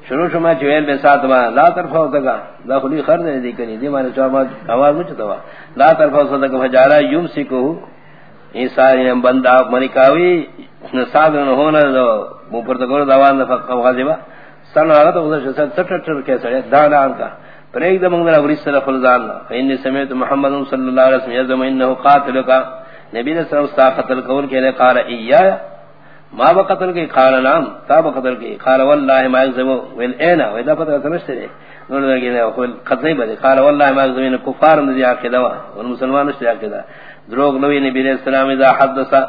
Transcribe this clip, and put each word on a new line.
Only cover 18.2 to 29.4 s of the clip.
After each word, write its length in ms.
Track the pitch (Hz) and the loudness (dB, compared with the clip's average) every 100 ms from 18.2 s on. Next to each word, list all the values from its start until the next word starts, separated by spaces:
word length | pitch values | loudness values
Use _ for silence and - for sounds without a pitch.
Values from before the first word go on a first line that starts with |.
| 165 156 | 2 2
اوری 160 | 147 | 2
صلی 180 | 147 156 | -2 -2
اللہ 180 | 139 131 | -2 -2
علیہ 80 | 131 | 0
وسلم، 400 | 127 123 110 98 - | 2 2 0 -12 -8
فإني 280 | 117 135 131 | -4 -2 -2
سمعت 360 | 131 135 135 | -4 -4 -4
محمد 360 | 127 123 139 139 143 131 | -6 -2 0 -2 -2 -6
صلی 180 | 135 131 | -6 -2
اللہ 120 | 131 | 2
علیہ 160 | 131 131 | 2 2
وسلم 160 | 120 | -2
يزعم 300 | 120 127 131 | -4 -2 -2
إنه 320 | 131 131 131 127 | -2 0 -2 0
قاتلك، 480 | 139 143 131 131 131 131 127 - - - - | 2 2 2 -4 2 0 0 -12 -20 -20 -12
نبی 160 | 113 127 | -8 -4
علیہ 80 | 165 | -4
السلام 280 | 156 147 143 | -2 -2 -2
ستا 220 | - 131 | 0 0
قتل 300 | - 123 131 | -2 -6 -6
کون 260 | 127 139 139 | -4 -4 -2
کے 140 | 131 | -2
لئے، 120 | 131 | -2
قال: 240 | 123 127 123 | 0 0 0
'إياي'، 600 | 120 120 113 147 190 - - - - - - - - | -4 -8 2 4 4 0 -10 -20 -20 -20 -20 -20 -20
ما 200 | 107 139 | 0 2
با 100 | 185 | 2
قتل 300 | 190 185 185 | 0 -2 -2
کی، 140 | 175 160 | -4 -2
قال: 360 | 135 131 131 | 2 4 4
'نعم'، 220 | 131 160 131 - - | 2 0 -2 -12 0
تا 140 | 147 | 2
با 100 | 156 | 2
قتل 240 | 135 127 | -2 -4
کی، 200 | 123 117 | -6 -10
قال: 260 | 104 131 135 | -6 0 2
'والله 480 | 135 147 135 131 131 | 4 2 4 2 2
ما 140 | 127 | 2